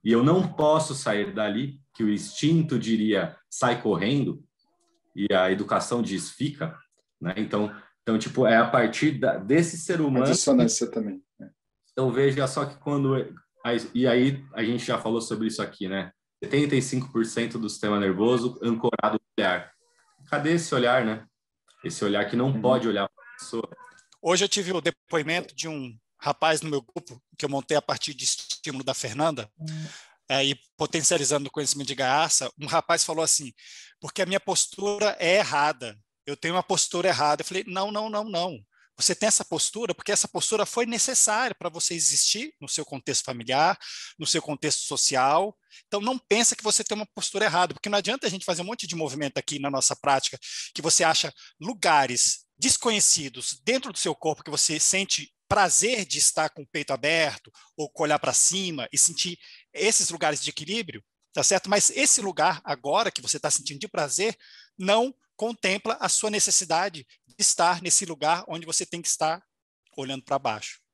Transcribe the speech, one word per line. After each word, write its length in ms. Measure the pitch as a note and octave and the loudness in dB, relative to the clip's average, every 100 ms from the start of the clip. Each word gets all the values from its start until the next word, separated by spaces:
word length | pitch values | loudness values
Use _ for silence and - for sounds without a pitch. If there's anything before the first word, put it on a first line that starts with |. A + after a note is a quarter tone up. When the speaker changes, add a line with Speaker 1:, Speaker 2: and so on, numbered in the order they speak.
Speaker 1:
e 100 | G#2+ | 4
eu 100 | A#2 | 4
não 240 | C3+ F#3 - | 6 4 2
posso 480 | - D3+ D#3 D#3 | 2 4 4 0
sair 380 | C3+ A#2 G#2 G2 | -4 -2 0 -2
dali, 460 | G2 G#2 G#2 C#3 C#3 _ | -2 -2 -2 -4 -8 _
que 100 | - | -2
o 40 | G#2+ | 0
instinto 680 | G#2 - - D3 E3 - B2 | 0 -4 -2 2 4 2 -2
diria, 580 | G#2+ A2 G#2+ G2+ E2+ - _ | 0 0 2 0 -2 -8 _
"Sai 300 | - E3 F#3+ | -2 0 0
correndo", 600 | A2 E2+ G2+ C#3+ G2+ - - _ _ _ _ _ _ | 0 0 2 0 0 -6 -14 _ _ _ _ _ _
e 120 | F2+ G2+ | -4 0
a 160 | F#2+ F#2 | 4 4
educação 520 | F#2+ G2+ G2+ - A#2+ | 2 0 -2 0 -2
diz, 280 | G#2+ F#2+ - | -2 -4 -6
"Fica", 480 | - D3 - E2 - _ _ _ _ | -6 -6 -4 -10 -10 _ _ _ _
né? 140 | E2+ F#2+ | -6 -4
Então, 380 | G#2+ G#2 G#2 - - _ | -2 -2 -2 -6 -20 _
então, 160 | - A2 | -2 0
tipo, 280 | - - A#2+ | 0 2 6
é 100 | A2+ | 6
a 100 | A#2+ | 6
partir 520 | C3 A2+ - D3+ D3+ | 4 2 2 0 2
da, 180 | B2 - | 0 0
desse 380 | G2 D3+ E3+ - | 2 4 4 -2
ser 240 | - E3+ | -4 0
humano 240 | D3 B2+ C3+ | 2 2 2
Speaker 2:
A 40 | |
dissonância 600 | - - B2+ A#2 - A#2 | 2 4 6 6 2 -2
também, 320 | A2+ G#2 F#2 _ _ | -2 -4 -8 _ _
né? 120 | - _ _ _ _ | -20 _ _ _ _
Speaker 1:
Então, 180 | - C3 | -2 0
veja 360 | A#2+ C#3 C3+ C3+ | 4 4 4 -2
só 180 | D3 | -2
que 120 | C3+ - | -4 -6
quando, 360 | D3 C#3+ C3+ C3+ - - _ _ | -4 0 2 0 -2 -10 _ _
aí, 120 | A#2+ A#2 A2+ | -2 -2 -2
e 120 | A#2+ B2+ | 0 4
aí 380 | B2 C3 C#3 - | 4 4 0 -8
a 100 | - | -4
gente 200 | A2+ A#2+ | -2 -2
já 140 | B2+ A#2 | -2 -2
falou 220 | A2+ A2+ | 0 -2
sobre 260 | A2 G#2+ A2 | -2 -2 -2
isso 120 | A2 | -2
aqui, 260 | G2+ - F#2+ | -8 -6 -6
né? 240 | G2 F2 _ _ _ | -4 -6 _ _ _
Setenta 320 | - C#3 D3 | -2 0 2
e 60 | C3+ | 0
cinco 320 | C3 B2+ - | 0 -4 -2
por 120 | A#2 A2+ | -2 -2
cento 320 | - A#2 A#2 | -2 -4 -4
do 100 | G#2 | -6
sistema 320 | - G#2+ G#2 | -4 0 2
nervoso 580 | G2 F#2 A2+ B2+ B2 - | 2 2 2 2 0 -4
ancorado 580 | A#2 A2+ A#2 - G#2+ G#2+ | -2 0 0 0 0 0
no 240 | _ - | _ -2
olhar. 260 | G2 F2+ - _ _ _ _ _ - | 0 0 -6 _ _ _ _ _ -6
Cadê 220 | C#3+ D3+ | -2 2
esse 220 | E3+ E3 | 0 2
olhar, 300 | C3+ A#2+ C3 | 2 4 4
né? 220 | A2+ A2+ - _ _ _ _ _ | 2 -4 -10 _ _ _ _ _
Esse 200 | - - | -10 -4
olhar 200 | G#2 G#2 G2+ | 0 0 0
que 60 | A#2 | 0
não 100 | C3+ | 0
Speaker 2:
Uhum. 160 | A2+ | 2
Speaker 1:
pode 260 | B2 C3 A#2 | 2 2 2
olhar 200 | G2+ G2 | 0 -2
pra 160 | _ - - | _ -20 -18
pessoa. 300 | - A#2 A2 - - - _ _ | -10 -8 -8 -14 -20 -20 _ _
Speaker 3:
Hoje 220 | E3 F3+ | 2 2
eu 40 | G3 | 2
tive 240 | G#3 F3 | 0 0
o 80 | F3+ | 0
depoimento 760 | D#3 - _ E3 D3 F3 - | -2 -4 _ -2 0 -4 -4
de 140 | C3 D#3+ | -10 -8
um 280 | D3+ B2+ A2+ _ _ | -8 -10 -14 _ _
rapaz 420 | D3 - D#3+ D#3 | -4 0 2 2
no 60 | D#3+ | 0
meu 120 | C#3+ | -4
grupo, 400 | A#2+ - - A#2 _ - | -4 -14 -14 -20 _ -8
que 60 | |
eu 40 | D3 | -4
montei 280 | C#3 - D3+ | -4 0 0
a 60 | |
partir 300 | - A3 - | 0 -4 -6
de 100 | C3 | -4
estímulo 580 | C3 - - - - C3+ | -4 -4 -6 -10 -8 -6
da 80 | C3 | -6
Fernanda, 560 | C3 B2 A#2 D#3+ C3+ G#2+ _ D#3 D#3 D#3 - - _ _ | -4 -6 0 0 -2 -10 _ -10 -10 -12 -14 -20 _ _
é, 160 | C3+ | 0
e 100 | C#3 C#3 _ _ | 0 -2 _ _
potencializando 720 | D3+ E3+ D3 E3+ C#3 D3 C#3 | -2 0 2 2 2 0 -2
o 20 | |
conhecimento 340 | - C3+ C#3+ B2+ | -4 -4 -4 -6
de 60 | |
Gaarça, 560 | C3 C3 C#3+ D#3 - C3 - | -2 2 2 4 2 0 -8
um 60 | C#3+ | -2
rapaz 360 | D#3+ - E3+ | -2 0 0
falou 180 | - D#3+ | 0 0
assim, 280 | D#3 - C3+ - - - - _ | 0 0 -2 -16 -20 -20 -20 _
"Porque 200 | D3 - | -12 -4
a 40 | F3+ | -2
minha 140 | G3 | -2
postura 760 | - F#3 - - G3+ G3+ G#3 - | 0 -2 -2 -4 -4 0 0 0
é 180 | E3+ F#3+ | 2 4
errada, 600 | F3+ D3 D3+ C#3 A#2 G#2+ _ _ - | 4 2 2 0 -10 -14 _ _ -12
eu 100 | C#3+ | -6
tenho 180 | E3 | -2
uma 80 | F3+ | -2
postura 460 | - F#3 - F3+ F3+ | 0 0 0 0 0
errada." 320 | D#3 D3 D3 | 2 2 0
Eu 60 | D#3+ | -2
falei, 180 | F#3 - | -6 -6
"Não, 240 | F#3 G3+ | -4 -4
não, 180 | G#3 A3 | -4 -4
não, 140 | G#3 | -6
não. 340 | G#3+ F3 F3+ B2+ - _ _ - | -4 -4 -4 -6 -18 _ _ -2
Você 160 | - | 0
tem 120 | F3+ G#3+ | 2 2
essa 140 | - F#3+ | 2 0
postura 480 | D#3+ - G#3+ A#3 | -2 -2 -4 -6
porque 180 | - - | -4 -2
essa 160 | G#3 - | 0 0
postura 380 | F3 - A3 G3+ | -2 -2 0 0
foi 180 | - | -2
necessária 720 | A#3 A#3 - B3 - G#3+ B3+ F#3+ | -2 -2 0 2 2 2 -2 -4
pra 120 | F3 | -8
você 240 | E3 - | -4 -4
existir 580 | E3+ - C#3 - G#3 D4 _ | 0 0 2 2 0 -4 _
no 80 | C3+ | -8
seu 160 | - | -6
contexto 400 | D3 C3+ - C3 | -6 -8 -2 -4
familiar, 540 | - B2 A2+ C3+ E3 G3 - - - - | -4 -8 -2 2 2 2 -6 -14 -16 -8
no 80 | D3+ | -2
seu 160 | E3 | -2
contexto 380 | - C#3+ D3+ - | -2 -4 -2 -2
social. 720 | - C#3 - C3 C3+ D#3 G3+ - _ - _ | -4 -2 0 2 4 4 0 -6 _ -20 _
Então, 160 | G3+ | -4
não 160 | G#3+ C4 | -2 -4
pensa 360 | _ G#3 A#3 | _ 2 2
que 80 | - | 0
você 220 | A3 - | -2 -2
tem 100 | A3 | -2
uma 120 | G#3+ G#3+ | -6 -6
postura 320 | - - G3 G#3 | -6 -6 0 2
errada, 260 | E3 F3+ | 2 0
porque 160 | - G#3 | -2 -2
não 80 | G3+ | -2
adianta 300 | G3 C4+ - | -2 -4 -4
a 40 | |
gente 140 | F#3 | -4
fazer 160 | - F3 | -4 -6
um 60 | F3+ | -6
monte 200 | A#3+ E3 | -8 -8
de 80 | |
movimento 440 | E3+ D#3 C#3 C#3 C3+ | -6 -6 -4 -4 -4
aqui 200 | - C#3+ | -6 -6
na 120 | C#3 | -4
nossa 260 | C3+ - C3+ | 0 0 0
prática 420 | C#3+ C3+ - B2+ - - - | 2 2 0 -8 -12 -12 -10
que 80 | - | -4
você 200 | D#3+ - | 2 4
acha 300 | E3 D#3+ D#3 - - _ | 4 2 -2 -8 -20 _
lugares 840 | E3+ A3 A#3+ D3+ C3 A#2+ - - _ _ | -10 0 4 4 4 2 0 0 _ _
desconhecidos 1000 | B3+ - A#3+ G#3 - - C#3 B2 - - | 0 2 2 2 4 2 -2 -8 -8 -4
dentro 260 | - C4 C4 | 0 0 -2
do 80 | F#3 | -4
seu 160 | F3 | -4
corpo 300 | D3+ D#3+ D3 | -2 -4 -4
que 60 | - | -6
você 280 | D3 - D#3 | 0 0 2
sente 540 | - F#3+ G3 - C#3+ _ _ | 2 2 0 -4 -4 _ _
prazer 560 | G3+ F#3 - G3+ A#3+ | 2 4 4 2 0
de 140 | F#3+ D3+ | -2 2
estar 320 | - - D#3 | 2 2 -2
com 100 | - | -4
o 60 | C#3 | -8
peito 260 | D#3+ C#3+ | -8 -4
aberto 580 | C3+ C#3 E3 D#3 - - - - | -2 0 2 0 -2 -16 -20 -20
ou 160 | - D3 | -10 -10
com 120 | - | -2
o 20 | |
olhar 140 | D3+ D3 | 0 2
pra 160 | D3 | 2
cima 520 | - - F#3 F#3 D3+ A2+ | 2 2 0 -4 -6 -4
e 60 | D3+ | 2
sentir 400 | - E3 F#3 F3 - - _ | 2 2 -4 -6 -18 -20 _
esses 380 | C#3+ G3 A3 E3+ | -2 2 2 0
lugares 320 | E3 D#3 D3 | 0 -2 0
de 80 | - | -6
equilíbrio, 520 | - D#3 A3 F3+ A2 _ _ _ | -8 -6 -6 -6 -14 _ _ _
tá 100 | - | -2
certo? 280 | C3+ F#3+ F#3+ | 2 2 2
Mas 180 | G3+ - | 2 2
esse 300 | - C#4+ - | 2 2 2
lugar 400 | G3 D#3+ D#3+ D#3 | 0 0 0 0
agora 460 | G3+ C3+ C#3+ F3 G#3+ | -4 -6 0 0 0
que 120 | - | -4
você 180 | A#2+ D3 | -6 -4
tá 100 | D3+ | -2
sentindo 300 | - C#3+ C#3+ | -2 -4 -10
de 80 | G#3 | -8
prazer 480 | F3+ D3 D3 G#3+ - - - - - | -4 -2 0 -2 -4 -16 -20 -20 -6
não 360 | F#3+ G#3+ B3+ - _ - | 2 2 2 -4 _ -6
contempla 600 | A3+ A#3 G3 G3+ A3 A3+ | -6 -2 -2 -2 -4 -2
a 80 | G3 | 0
sua 200 | - G#3+ | 0 0
necessidade 800 | G#3 G3+ - E3+ D#3+ F#3+ E3 B2+ _ _ | 0 2 0 2 0 0 -6 -18 _ _
de 80 | - | 0
estar 420 | G3 - F3 F3 | 0 4 2 2
nesse 240 | F3 - | 0 0
lugar 400 | F3+ D3+ D3+ E3+ - | 0 -2 0 0 -2
onde 200 | E3 E3 | -10 -4
você 180 | D#3 | -4
tem 160 | F3+ E3+ | -4 -6
que 80 | E3+ | -4
estar 340 | - D#3 E3+ _ _ _ _ _ - | 0 0 -2 _ _ _ _ _ -10
olhando 260 | C3 C3+ | -6 -6
pra 160 | - C3+ | -2 -2
baixo 400 | C3+ G#2+ - - _ | 0 -4 -8 -14 _